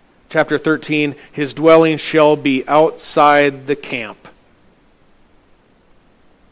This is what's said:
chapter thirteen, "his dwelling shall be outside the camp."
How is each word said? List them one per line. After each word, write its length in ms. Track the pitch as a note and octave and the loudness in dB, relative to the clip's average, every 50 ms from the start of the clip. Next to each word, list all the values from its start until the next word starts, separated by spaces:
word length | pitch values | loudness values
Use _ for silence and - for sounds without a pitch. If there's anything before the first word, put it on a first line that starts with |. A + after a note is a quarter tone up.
| _ _ _ _ _ _ | _ _ _ _ _ _
chapter 280 | - D#3+ D3 - D3+ C#3 | -2 -2 -2 -2 -4 -4
thirteen, 560 | - D#3 D#3 D3 - - D#3 D3+ D3+ D3 C#3 - - - | -2 -2 -4 -4 -4 -4 -4 -4 -4 -4 -6 -10 -18 -16
"his 240 | - - D3 C3 A#2+ | -8 -8 -8 -6 -6
dwelling 440 | D3 D3+ D#3+ D#3+ E3 E3 D#3+ D#3 C#3+ | 0 4 6 6 6 6 2 0 -4
shall 360 | - - - D#3 D3+ D3 D3+ | -6 -2 0 2 4 4 2
be 320 | D3 C3+ D3 C3 C3 - | 0 0 -2 -2 -2 -2
outside 1000 | - C#3+ D3+ D#3+ D#3 - - - - - D#3+ D3 D3 D3 D3 C#3+ C#3+ C3+ C3+ C3 C3+ | 0 0 2 2 0 -2 -8 -14 -4 0 2 4 4 4 4 2 0 -2 -6 -6 -6
the 80 | D3 | -6
camp." 500 | - - - C#3+ B2 A2+ G2+ G2 - - - - _ _ _ _ _ _ _ _ _ _ _ _ _ _ _ _ _ _ _ _ _ _ _ _ _ _ _ _ _ _ _ _ _ _ _ _ _ _ _ _ _ _ _ | -6 -8 -10 -12 -10 -12 -14 -16 -20 -20 -20 -20 _ _ _ _ _ _ _ _ _ _ _ _ _ _ _ _ _ _ _ _ _ _ _ _ _ _ _ _ _ _ _ _ _ _ _ _ _ _ _ _ _ _ _